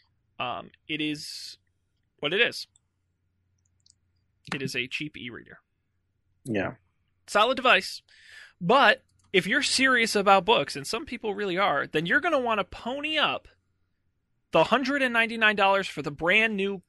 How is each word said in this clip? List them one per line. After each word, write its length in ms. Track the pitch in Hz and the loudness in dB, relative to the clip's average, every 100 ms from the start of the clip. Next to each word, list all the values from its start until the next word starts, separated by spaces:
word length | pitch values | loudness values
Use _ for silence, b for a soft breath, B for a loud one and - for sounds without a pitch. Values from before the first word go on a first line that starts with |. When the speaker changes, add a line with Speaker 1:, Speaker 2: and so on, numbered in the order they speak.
| _ _ _ - | _ _ _ -10
Speaker 1:
Um, 280 | 123 98 - _ - | -8 -8 -12 _ -10
it 120 | 151 | -6
is 580 | 151 151 - - - - _ _ _ _ _ _ | -4 -6 -10 -14 -16 -20 _ _ _ _ _ _
what 140 | 147 | -4
it 80 | 190 | 0
is. 240 | 220 - - _ _ _ _ _ _ _ _ _ _ _ _ _ _ _ _ _ - | 0 -2 -14 _ _ _ _ _ _ _ _ _ _ _ _ _ _ _ _ _ -10
It 100 | 143 | -8
is 120 | 135 131 | -6 -6
a 120 | 123 | -6
cheap 280 | - 151 - | -8 -10 -12
e-reader. 440 | 120 95 57 - _ _ _ _ _ _ _ _ - | -14 -14 -18 -20 _ _ _ _ _ _ _ _ -6
Speaker 2:
Yeah. 280 | 104 92 - _ _ _ _ - | -4 -4 -8 _ _ _ _ -4
Speaker 1:
Solid 280 | 202 233 262 | 0 2 2
device. 460 | 254 190 - - - b b b b b | 4 4 2 -10 -18 b b b b b
But 440 | 175 262 226 - _ _ _ | 2 6 6 4 _ _ _
if 140 | 185 180 | 0 2
you're 160 | 277 | 0
serious 540 | - - 269 247 226 208 | 0 2 2 2 2 2
about 300 | 196 196 185 | 4 4 4
books, 300 | 220 139 143 | 2 0 -6
and 120 | 139 | -8
some 180 | - 311 | -8 -8
people 300 | 240 220 196 | -10 -8 -6
really 240 | 202 175 | -4 0
are, 260 | 196 143 127 | 0 0 -2
then 220 | 156 170 | -4 0
you're 140 | 277 | 0
gonna 180 | 349 294 | 2 0
wanna 240 | 240 214 | 0 -2
pony 540 | 185 - 233 277 302 311 | -4 -8 -10 -8 -4 0
up 280 | 202 123 - _ _ _ _ _ _ _ _ _ _ | 0 -2 -8 _ _ _ _ _ _ _ _ _ _
the 140 | 165 156 | 2 4
hundred 360 | 240 254 285 | 2 0 -2
and 120 | 262 | 0
ninety-nine 420 | 233 226 226 214 208 | 0 -2 2 2 4
dollars 320 | 196 196 180 | 4 2 0
for 140 | - | -6
the 100 | 156 | -8
brand 440 | 143 165 208 226 202 | -2 2 2 2 0
new 260 | 196 196 | -4 -6